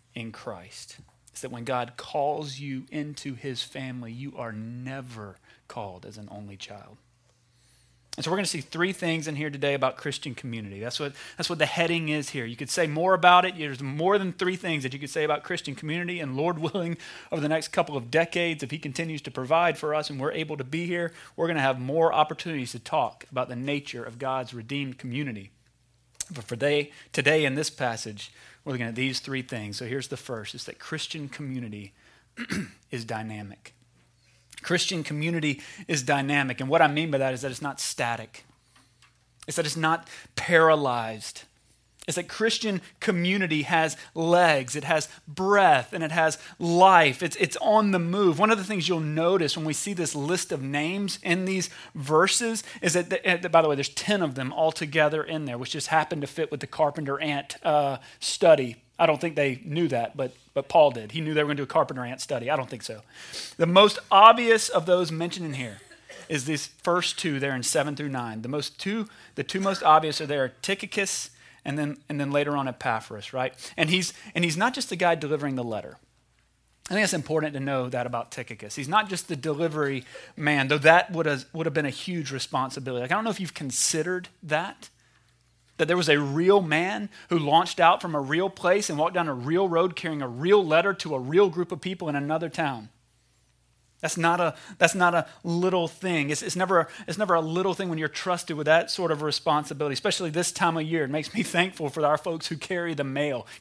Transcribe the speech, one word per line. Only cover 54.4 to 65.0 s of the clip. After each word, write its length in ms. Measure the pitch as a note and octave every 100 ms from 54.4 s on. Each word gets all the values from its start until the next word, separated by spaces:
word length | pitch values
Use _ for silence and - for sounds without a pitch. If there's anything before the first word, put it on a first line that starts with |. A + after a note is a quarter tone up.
| C3
altogether 720 | D#3+ D#3+ D#3 D#3 D3+ D3+ D#3
in 220 | - D#3
there, 120 | C#3+ A#2+
which 140 | B2+
just 180 | D#3 -
happened 340 | D#3+ D3+ E3
to 40 | C#3
fit 240 | - D#3
with 80 | C#3+
the 80 | -
carpenter 540 | - D3+ C#3+ C#3 C#3
ant, 360 | D3+ C#3+ C#3 -
uh, 360 | - D3+ C#3 C3 - -
study. 640 | - - F3 D3+ B2+ A2+ _ -
I 80 | E3
don't 140 | D3
think 160 | F3 D3+
they 240 | C#3+ C3
knew 220 | - D3+ E3
that, 280 | B2+ A#2 C#3
but, 160 | C3 - _
but 140 | - C#3
Paul 220 | E3+ D3
did. 220 | A#2+ G#2+
He 80 | D3+
knew 140 | D#3
they 100 | D3+
were 40 | D3
gonna 100 | C#3+
do 40 |
a 40 | C#3
carpenter 380 | E3 D3 C3
ant 160 | A#2+ B2+
study. 300 | - B2+ A#2
I 60 | D3+
don't 120 | B2
think 140 | B2
so. 200 | - A2 - - - - - -
The 80 | E3+
most 340 | F#3 G3+ - -
obvious 580 | G3 A3 A#3 A#3 A3 -
of 180 | F3 D#3+
those 260 | F3+